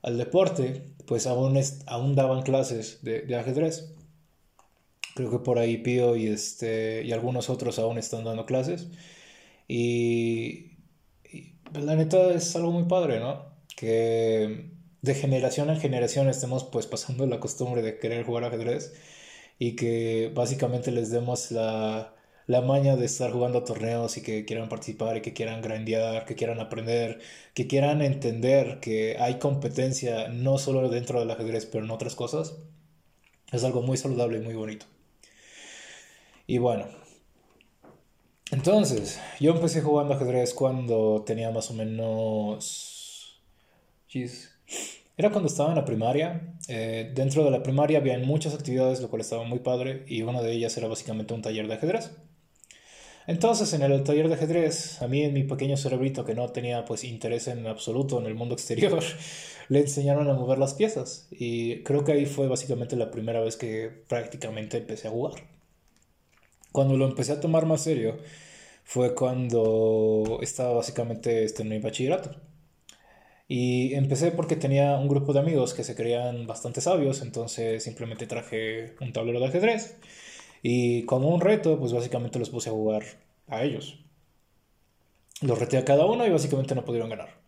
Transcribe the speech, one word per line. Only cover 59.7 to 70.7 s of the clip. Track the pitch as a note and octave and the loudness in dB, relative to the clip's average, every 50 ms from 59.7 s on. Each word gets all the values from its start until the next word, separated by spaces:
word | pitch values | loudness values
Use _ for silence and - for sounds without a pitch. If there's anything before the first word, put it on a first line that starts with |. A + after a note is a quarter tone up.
| C3+ C#3+ | 4 4
enseñaron | D3 C#3 - C#3+ C#3 C#3+ C#3+ D3 D3 C#3+ | 4 4 2 0 2 4 4 4 4 2
a | C3+ | 2
mover | C3 B2 B2 C3 C3 | 2 2 2 4 4
las | C3+ C3+ - | 2 0 2
piezas, | - G#3 A3 G#3+ C#3+ B2 - - - - _ | 0 0 0 2 -2 -6 -6 -10 -16 -16 _
y | - - B2 A#2 A#2 A#2 A#2 A#2 A#2+ - - | -10 -6 -4 -2 -2 -2 -2 -2 -4 -4 -2
creo | - C#3 C#3+ C#3+ | 0 2 2 4
que | D3 D3+ | 4 4
ahí | D3 C#3+ | 4 2
fue | C#3 C#3+ - C#3 C3 | 2 0 0 0 2
básicamente | B2+ A#2 - - C3 A#2+ A#2+ - - | 0 -2 -2 -4 -4 -4 -2 -4 -2
la | B2 A2+ G#2+ | -2 -2 -2
primera | - A#2+ A2 A2 A#2 A#2 | -4 -6 -4 -2 0 0
vez | A2+ A2+ A2+ - | 0 0 -2 -4
que | - A#2 A2 A2 A2 A2 - - - _ | -6 -6 -4 -4 -6 -6 -10 -14 -8 _
prácticamente | B2 A#2+ A#2 - - C3+ - A2+ A2 A2 G#2+ G#2+ - A#2+ | -4 -4 -4 -6 -10 -10 -10 -8 -8 -8 -8 -4 -6 -6
empecé | A2 - A2+ - - A2 | -4 -6 -10 -8 -8 -6
a | |
jugar. | A2 A#2+ A2+ - - - - - - _ _ _ _ _ _ _ _ _ _ _ _ _ _ _ _ _ _ _ _ _ - _ _ | -4 -4 -4 -4 -6 -10 -20 -20 -20 _ _ _ _ _ _ _ _ _ _ _ _ _ _ _ _ _ _ _ _ _ -20 _ _
Cuando | - C3+ C3+ C3+ | 2 4 4 6
lo | C3 C3+ | 4 4
empecé | C3+ C3+ - B2+ - D3 | 2 2 0 -2 -2 -2
a | D3 | -2
tomar | - E3+ D#3+ D#3+ D#3+ | 0 2 4 4 4
más | D#3+ D#3+ D3+ - | 4 2 2 2
serio | E3 D#3 C3 - A2 - - - - - - - - - - - - - _ _ | 0 0 2 0 -2 -2 -4 -10 -18 -20 -20 -20 -20 -20 -20 -20 -20 -20 _ _
fue | - - B2 B2+ A#2+ B2 | -4 0 2 2 2 2
cuando | - C3 B2+ B2+ B2+ B2+ A#2+ A#2 A#2 A2 A2 A2 A2 A2 A2 A2 A2 A2 A2 A2 G#2+ A2 A2 A2+ - | 2 0 0 2 0 0 2 4 4 6 6 6 6 6 6 6 6 4 4 4 4 2 0 -2 -2
estaba | A#2+ A#2+ - - B2+ B2 | -4 -6 -4 -2 0 2